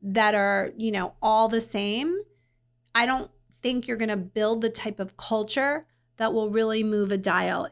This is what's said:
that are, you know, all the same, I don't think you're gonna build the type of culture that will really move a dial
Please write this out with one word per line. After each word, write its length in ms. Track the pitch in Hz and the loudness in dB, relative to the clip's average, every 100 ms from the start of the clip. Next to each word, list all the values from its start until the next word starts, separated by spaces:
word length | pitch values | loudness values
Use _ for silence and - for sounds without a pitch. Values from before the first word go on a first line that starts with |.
that 320 | 196 202 214 | -4 2 4
are, 380 | 208 202 196 196 - | 4 2 2 -2 -4
you 140 | 220 | -4
know, 220 | 202 180 - | -2 -4 -2
all 260 | 220 220 226 | 2 4 4
the 140 | 226 | 2
same, 600 | 226 208 202 220 302 381 415 _ _ _ _ _ _ | -2 -2 -2 -2 -2 -4 -6 _ _ _ _ _ _
I 120 | 233 240 | 0 2
don't 240 | 262 - _ _ _ | 0 -4 _ _ _
think 260 | 247 247 233 | -2 -2 -2
you're 100 | 226 | -2
gonna 200 | 220 208 | -2 -2
build 440 | 185 220 214 226 | -4 0 2 2
the 80 | 226 | -2
type 300 | 226 220 208 | -2 -6 -6
of 180 | 196 - | -8 -10
culture 680 | - 220 214 277 269 302 - _ _ - | -2 -2 -2 0 0 -2 -8 _ _ -4
that 160 | 226 | -2
will 160 | 226 214 | 0 0
really 340 | 214 220 220 | 0 0 0
move 280 | 214 214 202 | 0 0 0
a 60 | 202 | 0
dial 520 | 196 180 185 175 - | 0 0 0 -2 -4